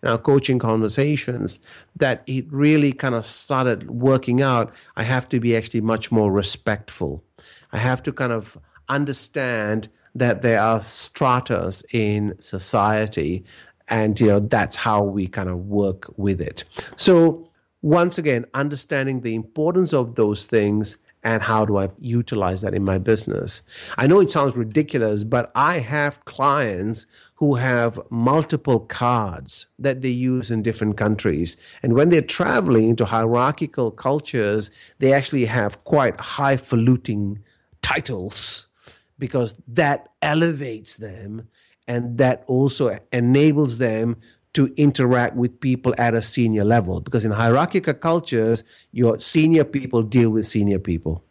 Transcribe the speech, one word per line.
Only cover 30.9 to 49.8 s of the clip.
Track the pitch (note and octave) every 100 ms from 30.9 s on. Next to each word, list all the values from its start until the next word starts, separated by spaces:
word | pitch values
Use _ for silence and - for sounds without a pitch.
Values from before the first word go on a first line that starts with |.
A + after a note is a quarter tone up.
| G#2
countries. | G#2+ G#2+ G#2+ D2+ E2 - - -
And | B2+
when | A#2 D#3+
they're | E3+
traveling | - - E3 A3+ F3+ A#2 A2
into | A#2
hierarchical | G#2+ A2+ A2+ A#2+ C3 C#3+ D3+ - A#2
cultures, | - C3 D3 D3 B2+ G#2 G#2+ G2+ _ - _
they | C3+
actually | C#3 C3+ C#3+ A#2
have | A#2+ G#2 -
quite | - D3+ B2+ -
highfalutin | - - C#3 C3+ - A#2+ A#2 B2 - G#2 G2+ G#2 - _ _ _
titles | - C3 - G#2+ F2+ - - - - _ - - _ _
because | A#2+ C3+ A#2 - -
that | A#2 D3+ C#3+ - _
elevates | D3+ D#3 E3+ D3+ C#3 A2 G#2+ -
them | G#2+ F#2+ G2+ A2 A#2 _ _ _ -
and | A#2+ A#2+ A#2+
that | C3 B2+ -
also | B2+ C#3 - B2+ F#2+ _
enables | B2 A#2+ C3 D#3 D3 C#3+ A2+
them | B2 A2 A2+ A2+ _ _ _
to | - C3+ -
interact | D3 C3 B2 B2 A#2+ B2+
with | A#2+ -
people | C3+ B2+ B2+ -
at | A#2+
a | A2+
senior | A2 - A#2 G#2+
level. | G#2 A#2 F#2 F2+
Because | - B2 G#2+
in |
hierarchical | G#2 A#2 B2 E3+ F#3 D#3+
cultures, | C#3+ E3 E3+ E3 A#2+ A2 A2+ - _ _
your | A#2 A#2+ A2
senior | - - D#3 E3
people | D3 C#3